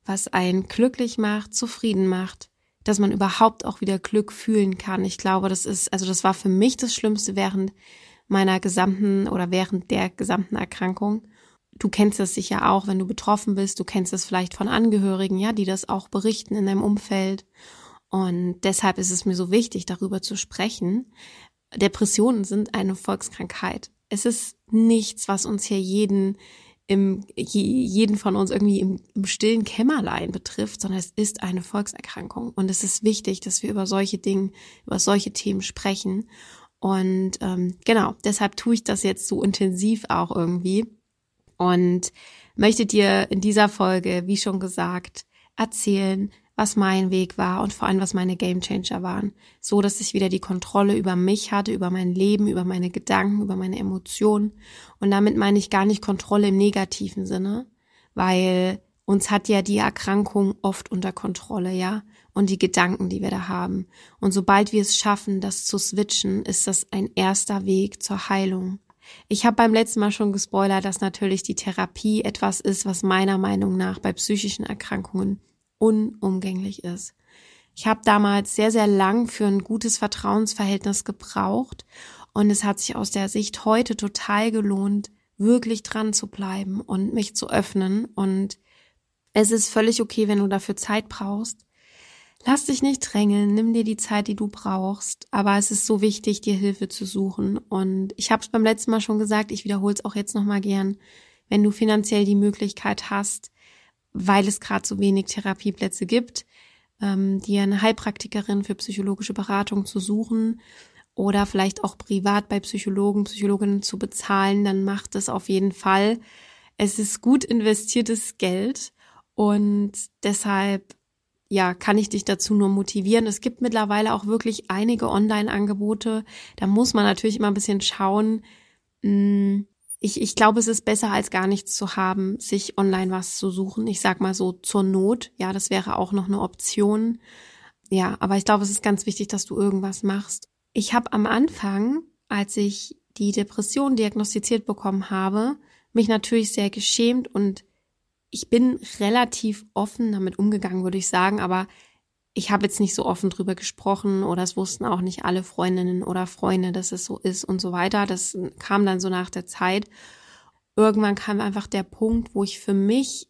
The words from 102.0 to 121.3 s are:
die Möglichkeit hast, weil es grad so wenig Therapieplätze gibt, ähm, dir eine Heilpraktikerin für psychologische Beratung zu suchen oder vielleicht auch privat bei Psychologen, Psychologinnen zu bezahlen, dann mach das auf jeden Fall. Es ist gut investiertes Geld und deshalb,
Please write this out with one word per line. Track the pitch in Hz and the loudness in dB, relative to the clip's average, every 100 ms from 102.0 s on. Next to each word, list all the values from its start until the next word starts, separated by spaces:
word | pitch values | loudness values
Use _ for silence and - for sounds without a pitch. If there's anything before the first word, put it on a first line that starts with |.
| 208 208 | 2 2
die | 202 | 4
Möglichkeit | 202 208 208 202 - 202 208 - | 4 2 0 -6 -4 -6 -6 -4
hast, | 202 202 - - _ _ _ _ _ _ | -4 -4 -8 -12 _ _ _ _ _ _
weil | - 185 202 196 | -2 6 6 6
es | 202 | -2
grad | - 196 - | -4 -4 -4
so | 196 | 0
wenig | 196 196 196 | 2 2 0
Therapieplätze | - 202 185 208 - 196 - 180 | -4 -4 -4 -4 -2 -6 -4 0
gibt, | 233 240 - - _ _ _ _ _ | 0 0 -10 -16 _ _ _ _ _
ähm, | 202 196 196 196 | -2 0 0 -2
dir | - 202 | 0 2
eine | 196 202 | 2 2
Heilpraktikerin | 220 220 214 - - 208 202 202 | 2 0 -4 -6 -8 -6 -2 -2
für | 196 | -2
psychologische | 202 - 202 196 190 202 | -6 -6 -4 -4 -4 -6
Beratung | 202 196 202 202 202 196 | -6 -2 -2 0 -2 -2
zu | 202 | -4
suchen | 190 208 220 226 226 233 - - - _ _ | -2 -2 0 0 0 -2 -12 -20 -20 _ _
oder | - 196 202 202 | -2 2 2 0
vielleicht | 196 196 285 | 0 0 -2
auch | 196 - | -8 -8
privat | - 196 202 202 208 | -4 -2 2 0 0
bei | 202 | -4
Psychologen, | - 202 196 196 202 208 | -4 -6 -2 0 2 2
Psychologinnen | 202 202 202 196 202 202 | -2 -2 0 2 2 0
zu | - 196 | -2 -6
bezahlen, | 196 - - 196 196 202 | -6 -6 -2 2 2 2
dann | 196 190 | 2 2
mach | 196 196 - | 0 -2 -6
das | 196 202 | -6 -4
auf | 190 - | -4 -2
jeden | 190 196 | 0 0
Fall. | 180 190 190 208 233 - - - - _ - | 0 2 4 4 0 -6 -20 -20 -20 _ -4
Es | 202 220 | -2 0
ist | 202 - | -4 0
gut | 233 269 | 4 4
investiertes | - 233 214 214 - 240 226 220 - - | 4 2 2 2 0 0 0 -2 -4 -2
Geld | 185 185 220 277 - _ _ _ _ | -2 0 -2 -4 -12 _ _ _ _
und | - 208 208 208 208 202 - - _ | 0 2 2 2 2 -2 -6 -14 _
deshalb, | 202 202 208 196 202 196 - - _ _ _ | -2 -2 0 0 0 -2 -6 -20 _ _ _